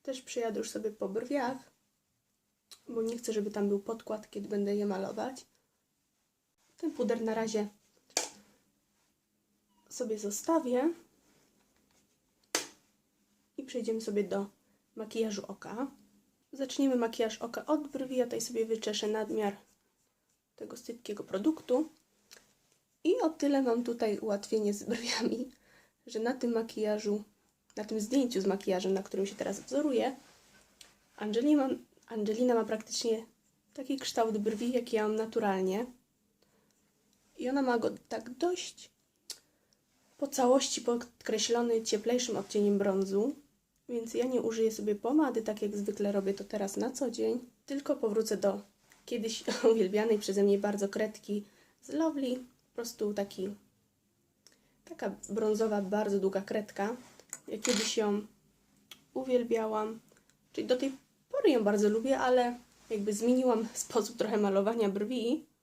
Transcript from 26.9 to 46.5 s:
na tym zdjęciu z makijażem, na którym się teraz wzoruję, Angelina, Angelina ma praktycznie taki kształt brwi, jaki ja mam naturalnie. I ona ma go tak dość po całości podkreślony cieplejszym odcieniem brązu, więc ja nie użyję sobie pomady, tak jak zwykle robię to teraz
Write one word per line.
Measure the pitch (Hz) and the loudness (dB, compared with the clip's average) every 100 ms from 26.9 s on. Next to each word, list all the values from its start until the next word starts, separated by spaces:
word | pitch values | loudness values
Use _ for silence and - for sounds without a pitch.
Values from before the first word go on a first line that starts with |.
| 214 214 208 - _ _ _ _ - | 0 0 -2 -4 _ _ _ _ -10
na | 214 | -6
tym | 220 | -4
zdjęciu | 208 269 240 196 | 2 2 2 2
z | 196 | 0
makijażem, | 196 - 185 190 | 0 0 0 0
na | 190 | -2
którym | 196 196 202 | -2 -4 -4
się | - | -4
teraz | - 202 | -6 -6
wzoruję, | - 269 302 233 233 269 - - _ - _ _ - _ _ - | -2 0 2 2 0 -4 -18 -20 _ -20 _ _ -20 _ _ -8
Angelina, | 214 220 294 302 262 - - _ - | -2 2 4 4 4 -2 -8 _ -10
Angelina | 226 208 220 247 | -4 -2 2 4
ma | 233 220 | 4 2
praktycznie | 220 - - 233 220 226 _ _ _ _ | -4 -4 -4 0 -2 -4 _ _ _ _
taki | - 262 269 | -14 -6 -4
kształt | - - 226 214 | -2 0 2 2
brwi, | 214 214 240 | 0 0 0
jaki | 247 240 220 | 0 0 0
ja | 214 | 2
mam | 214 | 0
naturalnie. | 220 226 208 190 185 196 247 - _ _ _ _ _ _ _ _ _ _ _ _ _ - | 0 0 2 2 0 0 -4 -10 _ _ _ _ _ _ _ _ _ _ _ _ _ -6
I | 247 | -2
ona | 277 | 0
ma | 262 240 | 2 2
go | - 196 _ | 0 -4 _
tak | 226 226 | -10 -8
dość | 247 349 359 - - - _ _ _ _ - _ _ _ _ _ _ _ _ | -2 0 0 -6 -14 -20 _ _ _ _ -18 _ _ _ _ _ _ _ _
po | 277 | -4
całości | - 247 262 262 - | 2 6 6 4 -2
podkreślony | - 240 - _ - 220 - 233 240 226 | 0 -2 -4 _ -4 -2 2 2 4 2
cieplejszym | 220 208 233 247 247 208 | 2 0 2 0 0 -4
odcieniem | 202 208 208 202 | -2 2 4 4
brązu, | 202 190 190 196 247 294 _ _ _ _ - | 4 2 2 2 2 -2 _ _ _ _ -6
więc | 240 226 | -6 -2
ja | - 247 | -2 2
nie | 247 | 2
użyję | 226 226 220 | 0 2 2
sobie | 214 208 202 | 2 -2 0
pomady, | 233 302 285 226 | 4 4 4 2
tak | 220 214 | -2 -2
jak | 208 208 | -2 -2
zwykle | 202 208 202 | -4 0 0
robię | 202 190 | 2 0
to | 196 | -2
teraz | 196 | -4